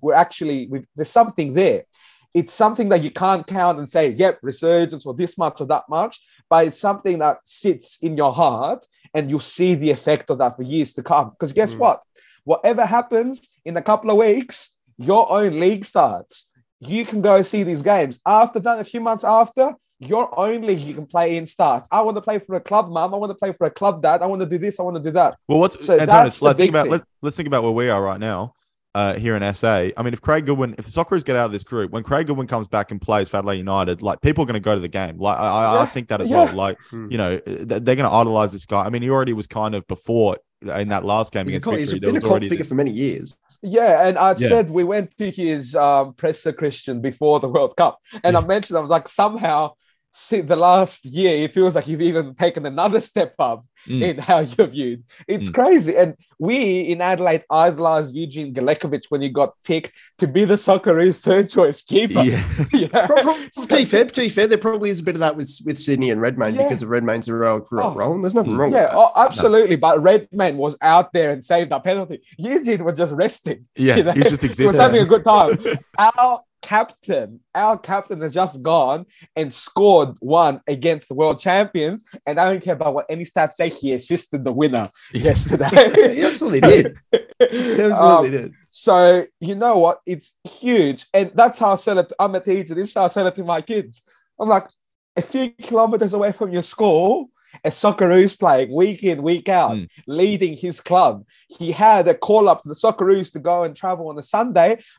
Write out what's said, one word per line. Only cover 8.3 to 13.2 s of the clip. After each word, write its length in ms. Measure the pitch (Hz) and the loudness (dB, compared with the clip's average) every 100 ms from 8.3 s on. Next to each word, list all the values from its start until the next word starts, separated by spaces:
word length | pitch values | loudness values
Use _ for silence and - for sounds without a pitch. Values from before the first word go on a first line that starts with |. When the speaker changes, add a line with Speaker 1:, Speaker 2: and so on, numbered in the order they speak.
Speaker 1:
heart 540 | 123 151 117 143 254 _ _ _ | 2 0 0 -6 -8 _ _ _
and 160 | 156 143 | -6 -4
you'll 120 | 147 | -6
see 340 | - - 180 | -6 -2 0
the 160 | 165 151 | 0 0
effect 400 | 135 - 147 - | -2 0 -2 -2
of 80 | 131 | -2
that 180 | 123 120 | -2 -4
for 60 | |
years 320 | 127 156 139 | -6 -4 -4
to 80 | - | -6
come. 300 | 127 151 120 - | -2 -2 -2 -6
'Cause 160 | 156 | -6
guess 220 | 147 208 | -2 -2
Speaker 2:
Mm. 40 | 113 | 2
Speaker 1:
what? 240 | 233 - _ _ _ _ | 0 0 _ _ _ _
Whatever 420 | 139 165 220 233 208 | -2 0 2 2 0
happens 640 | 233 - 226 | 0 0 -2